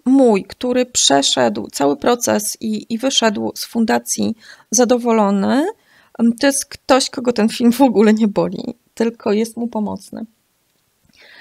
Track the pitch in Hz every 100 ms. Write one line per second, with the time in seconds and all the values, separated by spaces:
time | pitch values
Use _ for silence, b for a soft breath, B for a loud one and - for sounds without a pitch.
0 | - 269 247 202 - - 247 247 247 -
1 | - 277 277 - - 202 - - - -
2 | - 247 226 214 208 - 220 214 - 226
3 | 269 - 226 214 220 - - 233 220 240
4 | - - 208 226 B B B 214 233 247
5 | 240 226 202 202 208 247 349 - b b
6 | b - 233 233 285 269 - - - 262
7 | 262 - 247 240 220 - 240 233 269 196
8 | 220 220 220 190 175 190 - - _ -
9 | 226 233 226 208 226 233 233 220 202 190
10 | - - 220 _ _ _ _ _ _ _
11 | _ B B B